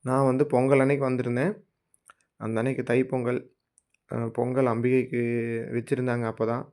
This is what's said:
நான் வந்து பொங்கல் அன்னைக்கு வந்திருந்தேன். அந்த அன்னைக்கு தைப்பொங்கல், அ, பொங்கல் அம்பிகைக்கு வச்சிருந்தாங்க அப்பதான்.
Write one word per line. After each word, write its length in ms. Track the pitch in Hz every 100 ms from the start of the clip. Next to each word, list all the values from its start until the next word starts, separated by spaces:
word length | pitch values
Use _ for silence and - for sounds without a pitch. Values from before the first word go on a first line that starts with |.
நான் 200 | 127 131
வந்து 220 | 135 131 143
பொங்கல் 340 | 127 131 139
அன்னைக்கு 240 | 135 143 135
வந்திருந்தேன். 440 | 127 123 120 156 214 _ _ _ _ _ - _ _
அந்த 220 | 110 113
அன்னைக்கு 240 | 127 127
தைப்பொங்கல், 580 | 123 123 131 131 120 123 - _ _ _ _ _ _
அ, 60 | 120 117
பொங்கல் 380 | 113 120 127 127
அம்பிகைக்கு 560 | 113 123 131 127 123 120 120 117 113 113
வச்சிருந்தாங்க 520 | 117 113 135 127 120 117
அப்பதான். 380 | 110 113 120 -